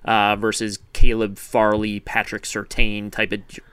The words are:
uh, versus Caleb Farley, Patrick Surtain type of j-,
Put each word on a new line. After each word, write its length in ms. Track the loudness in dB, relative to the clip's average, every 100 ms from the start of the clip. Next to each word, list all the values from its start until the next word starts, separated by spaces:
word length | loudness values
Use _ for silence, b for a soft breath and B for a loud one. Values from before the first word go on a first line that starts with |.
uh, 320 | -2 2 2 0
versus 420 | -2 -2 -4 -8 -4
Caleb 460 | 6 6 6 0 -6
Farley, 640 | -4 0 2 0 -4 -8
Patrick 420 | -6 -6 -4 -8
Surtain 680 | -8 -10 -6 0 0 -2 -8
type 220 | -6 -4
of 160 | -6 -10
j-, 140 | -20 -20